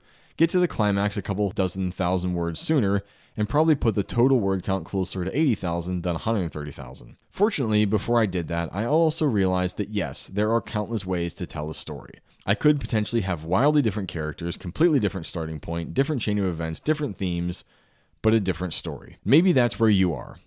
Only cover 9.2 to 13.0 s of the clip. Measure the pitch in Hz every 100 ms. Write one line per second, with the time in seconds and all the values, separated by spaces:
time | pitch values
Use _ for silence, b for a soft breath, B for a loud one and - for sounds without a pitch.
9.2 | 151 107 92 92 92 - 104 104 76 -
10.2 | - 98 107 117 - 107 98 110 92 90
11.2 | 85 - 90 80 76 76 - 73 - -
12.2 | b b - 104 151 151 - 110